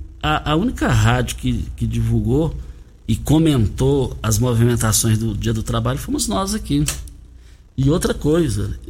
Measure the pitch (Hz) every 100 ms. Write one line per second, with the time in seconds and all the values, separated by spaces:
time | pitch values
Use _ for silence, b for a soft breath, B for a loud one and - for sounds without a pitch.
0 | - - 151 151 147 160 247 - 277 113
1 | 110 127 120 - 127 117 - - 113 117
2 | 113 117 107 139 160 - B B B B
3 | - 110 - 156 160 135 95 - 131 143
4 | 120 - 107 107 123 113 120 117 110 104
5 | 117 107 113 98 104 110 107 113 117 143
6 | - - - 190 196 214 - 143 151 -
7 | - - - b b b b - 135 170
8 | 220 - 147 165 147 98 101 -